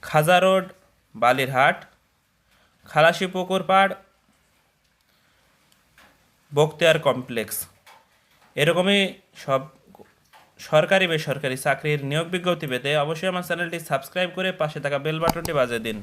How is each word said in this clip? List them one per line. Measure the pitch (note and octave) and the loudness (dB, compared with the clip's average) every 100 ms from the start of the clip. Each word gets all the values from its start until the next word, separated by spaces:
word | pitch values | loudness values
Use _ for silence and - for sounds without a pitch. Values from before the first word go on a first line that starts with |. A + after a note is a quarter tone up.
খাজা | - D#3 D#3 F3+ | 2 0 4 4
রোড, | F#3 F#3+ F3+ - _ _ _ | 6 2 0 -14 _ _ _
বালিরহাট, | A2+ A#2 C3 C3 C3 C#3+ F#3+ - _ _ _ _ _ _ _ _ _ - | 0 2 2 0 4 2 2 -10 _ _ _ _ _ _ _ _ _ -4
খালাসি | D#3 D#3+ F3 F#3 | 4 4 2 -4
পুকুর | F#3 F3+ F#3+ E3 | -4 -2 -2 2
পাড়, | F#3+ G3 - _ _ _ _ _ _ _ _ _ _ _ _ _ _ _ _ _ _ _ _ _ _ _ _ _ | 4 4 0 _ _ _ _ _ _ _ _ _ _ _ _ _ _ _ _ _ _ _ _ _ _ _ _ _
বখতিয়ার | C#3+ D#3 - E3+ D#3 C#3+ | 0 0 4 2 4 2
কমপ্লেক্স। | B2+ B2 A#2 G#2+ - - _ - - _ _ _ _ _ - | 0 -4 -6 -6 -10 -12 _ -20 -20 _ _ _ _ _ 0
এরকমই | D3 E3+ F#3 G3+ F#3+ C#3+ _ - | 2 2 2 2 0 -4 _ -16
সব | - C3+ D3 _ _ - - _ _ _ _ _ | -2 -2 -2 _ _ -20 -20 _ _ _ _ _
সরকারি | - D#3 E3 F#3+ F3+ | 0 2 4 2 2
বেসরকারি | D#3+ D#3 C3+ C3+ B2+ | 0 -4 -4 -4 -4
চাকরির | D3+ C3+ D3+ D3 | -2 -2 -2 -4
নিয়োগ | C#3 D3+ E3+ | -2 -4 -4
বিজ্ঞপ্তি | F3+ F3+ E3 D3+ | -4 -2 -2 -2
পেতে | B2 C#3 D3+ | -4 -2 -2
অবশ্যই | D3 D#3+ F#3 | -2 -2 -4
আমার | F3+ F3 | -4 -6
চ্যানেলটি | E3+ F3 E3+ D#3 | -6 -4 -6 -6
সাবস্ক্রাইব | D3+ - F3+ F3+ | -6 -4 -4 -4
করে | F3+ F#3 | -2 -4
পাশে | F3+ D3+ D#3 | -2 -4 -4
থাকা | C#3 C#3+ | -4 -4
বেল | D3 D#3+ | -4 -2
বাটনটি | E3 E3 E3 | -2 -2 -2
বাজিয়ে | D3+ B2 A#2 A2+ | 0 0 -2 -4
দিন | G#2+ | -8